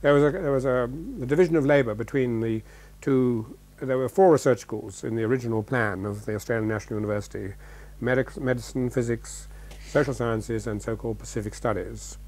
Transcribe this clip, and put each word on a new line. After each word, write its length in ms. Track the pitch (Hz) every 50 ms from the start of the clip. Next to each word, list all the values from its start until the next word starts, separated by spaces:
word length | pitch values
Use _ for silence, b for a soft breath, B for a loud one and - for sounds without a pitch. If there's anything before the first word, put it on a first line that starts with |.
There 120 | - 143 143
was 100 | 143 147
a, 80 | 147
there 200 | 135 - 185 143
was 140 | 139 135 127
a, 240 | 135 127 127 123 120 131 156 165 226 277 214
the 60 | 131
division 300 | 123 143 156 185 165 165
of 100 | 160 139
labour 300 | 139 147 143 135 117 107
between 460 | 107 117 - - 139 127 123 117 113
the 200 | 113 113 113 110 110 B B B B B B B
two. 560 | - 147 135 131 127 123 123 113 110 113 - - - - - -
There 180 | - 131 131 131
were 120 | 131 120
four 220 | - - 190 185
research 280 | 160 135 - 143 123 110
schools 440 | - - - 107 - - 95 - -
in 120 | 127 110
the 80 | 113 113
original 400 | 107 127 131 117 117 113 110 107
plan 420 | - 131 123 113 107 95 90 95
of 200 | 104 101 104 104
the 100 | - 107
Australian 320 | 104 - - 123 113 110 107
National 320 | 110 107 - - 117 107
University: 540 | 107 104 104 104 98 - - 104 104 98 104 B B B B B B B B B
medic-, 360 | 117 120 127 131 127 - - -
medicine, 500 | 139 127 127 120 113 - - 131 127 123
physics, 580 | 113 139 120 117 117 110 - - - - - - B B B B B B - -
social 260 | - 143 147 139 131
sciences, 540 | 110 120 117 113 110 104 - 113 110 104 117
and 140 | 104 104
so-called 360 | - - 113 104 - 117 107 -
Pacific 360 | - - - 120 104 107 104
Studies. 600 | - - 120 107 90 90 101 117 107 - - - - -